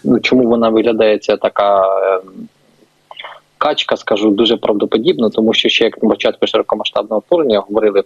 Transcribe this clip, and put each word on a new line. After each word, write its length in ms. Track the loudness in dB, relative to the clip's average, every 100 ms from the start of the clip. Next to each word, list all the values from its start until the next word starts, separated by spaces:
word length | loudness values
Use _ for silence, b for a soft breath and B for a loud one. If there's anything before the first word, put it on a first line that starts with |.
ну, 160 | 0 0
чому 280 | 2 2 2
вона 200 | 2 2
виглядає, 500 | 2 2 2 2 0
ця 180 | 0 -2
така, 460 | -2 0 2 2
е, 380 | 2 0 0 -2 -4 -18 -20 _ _ _ _ _ _ B B B _ -6
качка, 380 | -4 -2 -4 -4
скажу, 340 | -2 0 0
дуже 260 | 2 2 0
правдоподібно, 760 | -2 -2 -2 -2 0 0 0
тому 240 | 0 0
що 140 | 0 0
ще 160 | 0
як 180 | 0 0
на 60 | -2
початку 380 | 0 -2 -2 -2
широкомасштабного 760 | -2 -2 -4 -4 -6 -4 -4 -2
вторгнення 340 | 0 2 0
говорили 420 | 0 0 2 0